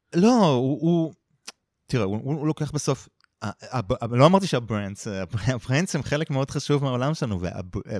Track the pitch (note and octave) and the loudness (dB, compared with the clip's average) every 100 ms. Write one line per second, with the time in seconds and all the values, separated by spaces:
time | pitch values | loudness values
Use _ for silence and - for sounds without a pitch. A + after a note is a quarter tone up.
0 | _ E3+ G#3+ B3 E3+ B2+ C3 D3 E3 E3+ | _ 4 6 6 6 4 0 0 2 2
1 | D#3+ - _ _ - _ _ _ _ B2+ | 0 -6 _ _ -20 _ _ _ _ -2
2 | G2 G#2+ C3 D3+ D3+ D3+ D3+ C#3+ - C3 | 0 -2 -4 -2 -2 -2 -4 -4 -2 -2
3 | - _ _ _ G#2 - - B2+ F#2+ B2+ | -4 _ _ _ -10 -10 -8 -6 -4 -4
4 | A#2 A#2+ D3+ G3 F#3+ B2+ A#2 G#2+ G2 G#2 | -2 6 6 6 2 -4 -2 -6 -6 -10
5 | A2+ F#2+ F2+ G#2+ - B2 - C3+ F#3 D3+ | -8 -6 -4 -4 -2 -4 -2 -2 0 -4
6 | - D3 D#3+ C3+ C#3 D3 - C#3+ C#3 B2 | -2 -4 -2 -2 -2 -4 0 0 0 -2
7 | C3+ D#3+ B2 F#2 F2 - F2+ G2 - | -2 -2 -2 -2 -4 -8 -10 -10 -8